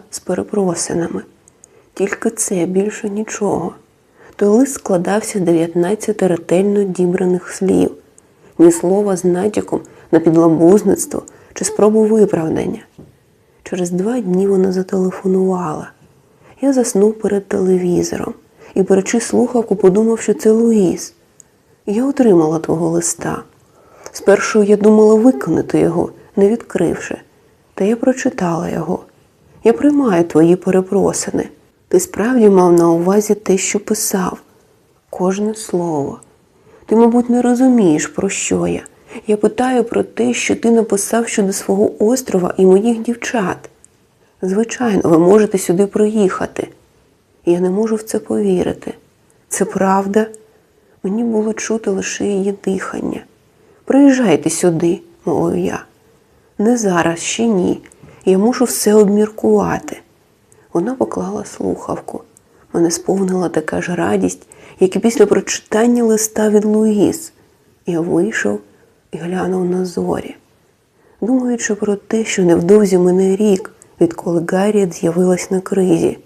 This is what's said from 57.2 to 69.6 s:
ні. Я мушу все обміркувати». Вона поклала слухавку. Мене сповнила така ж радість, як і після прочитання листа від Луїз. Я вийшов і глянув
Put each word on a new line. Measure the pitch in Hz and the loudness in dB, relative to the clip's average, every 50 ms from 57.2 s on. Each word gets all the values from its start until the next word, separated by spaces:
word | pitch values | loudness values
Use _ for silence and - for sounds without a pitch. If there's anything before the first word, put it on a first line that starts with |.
| - - - - 226 | -6 -8 -4 -2 0
ні. | 233 214 180 185 185 - - - - _ _ - - - - - | 0 0 2 0 0 -2 -4 -8 -20 _ _ -20 -20 -14 -4 0
Я | 185 190 | 2 2
мушу | 185 208 233 247 - 254 | 2 2 2 2 0 0
все | 233 - - - 214 208 | -2 -2 -2 0 4 4
обміркувати». | 214 214 196 202 208 214 214 - - - 220 214 202 190 170 151 - - - - - - _ _ _ _ _ _ _ _ _ _ _ _ _ - | 4 4 4 4 2 0 -2 -2 -2 0 2 2 2 0 -2 -4 -6 -8 -12 -16 -16 -18 _ _ _ _ _ _ _ _ _ _ _ _ _ -4
Вона | 170 175 226 262 | -4 -4 -4 -4
поклала | 254 - - - 185 185 185 202 208 208 | -4 -4 -4 -4 -8 -8 -8 -8 -10 -10
слухавку. | - - - - 92 85 - - - - - - - - - - _ _ _ _ _ _ _ _ _ - | -12 -10 -8 -6 -6 -6 -6 -6 -10 -10 -10 -10 -14 -16 -16 -16 _ _ _ _ _ _ _ _ _ -2
Мене | 170 170 165 | 0 0 0
сповнила | 170 - - - 196 196 196 185 185 185 180 160 | -2 -4 -4 -4 -2 -2 0 -2 -2 -2 -2 -2
така | 165 165 156 - 175 175 | -4 -4 -4 -4 -6 -6
ж | 170 175 175 | -6 -6 -4
радість, | 170 165 202 208 196 190 180 - - - _ - - - - - - | -4 -2 -2 0 0 -2 -2 -6 -8 -18 _ -20 -20 -20 -10 -2 0
як | 190 185 - | 0 0 0
і | 196 | 0
після | 190 233 233 - 208 | -2 0 2 2 2
прочитання | 202 202 196 190 - - - - - - 214 233 240 240 240 233 | 4 2 -2 -2 -4 -8 -10 -8 -4 -2 0 2 2 2 2 2
листа | 220 220 214 214 - - 214 214 214 | 2 0 0 -2 -4 -2 -2 0 2
від | 208 208 202 | 2 2 2
Луїз. | 214 214 214 220 220 214 208 170 - - - - - _ _ _ _ _ _ _ _ _ _ - | 2 0 2 2 2 2 2 2 0 0 -4 -10 -18 _ _ _ _ _ _ _ _ _ _ -8
Я | - 170 165 | -6 -4 -4
вийшов | 165 170 156 165 180 220 220 - - - 208 208 - _ _ _ _ _ _ _ _ - | -2 -2 0 0 0 -2 -2 -4 -4 -4 -4 -6 -10 _ _ _ _ _ _ _ _ -14
і | - | -12
глянув | 151 165 175 180 185 175 180 190 185 | -10 -8 -6 -6 -4 -4 -4 -4 -2